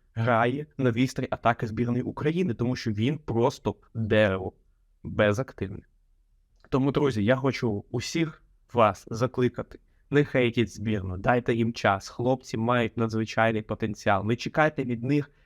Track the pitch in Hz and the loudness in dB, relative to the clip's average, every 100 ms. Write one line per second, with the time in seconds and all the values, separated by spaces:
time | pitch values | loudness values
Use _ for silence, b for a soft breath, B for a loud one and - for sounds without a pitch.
0 | _ 113 117 113 120 139 151 - 127 113 | _ -4 2 4 2 0 -8 -2 0 2
1 | 131 - 127 110 113 117 113 110 117 120 | 0 0 -4 0 0 0 -2 -2 -2 0
2 | 113 - 151 170 185 107 120 127 117 104 | -2 -2 -2 0 -2 0 -2 -2 -4 0
3 | 120 151 - 117 123 - 107 - _ 117 | 0 -2 -2 0 0 0 -6 -8 _ -6
4 | 110 110 107 95 95 - _ _ _ _ | 0 4 4 2 -4 -12 _ _ _ _
5 | - 92 104 104 135 - 98 98 - _ | -10 2 2 2 -4 -8 -10 -10 -16 _
6 | _ _ _ _ _ _ - 139 139 143 | _ _ _ _ _ _ -4 0 2 2
7 | 143 110 101 127 131 120 120 101 - 123 | 0 2 2 2 0 -2 -4 -4 -6 -8
8 | - 170 160 - _ _ _ 120 107 95 | -4 -2 -2 -4 _ _ _ 4 4 2
9 | - 113 123 131 123 - - - _ _ | -8 -4 -2 0 0 -2 -12 -14 _ _
10 | - 143 143 135 120 120 107 - 104 104 | 0 0 2 2 0 0 -2 -2 -4 -4
11 | 92 90 95 123 120 117 113 117 107 98 | -4 -4 0 0 2 0 0 0 0 0
12 | - - 120 131 - 113 117 123 110 - | -4 -4 -2 -2 -2 -4 0 0 0 -2
13 | 113 110 110 - 113 107 - 107 107 101 | -2 -2 -4 0 2 0 -4 -6 -6 -4
14 | 110 101 101 117 - - 156 151 123 117 | 0 0 2 -2 -2 0 0 0 -6 -4
15 | 123 147 139 _ | 0 -2 -2 _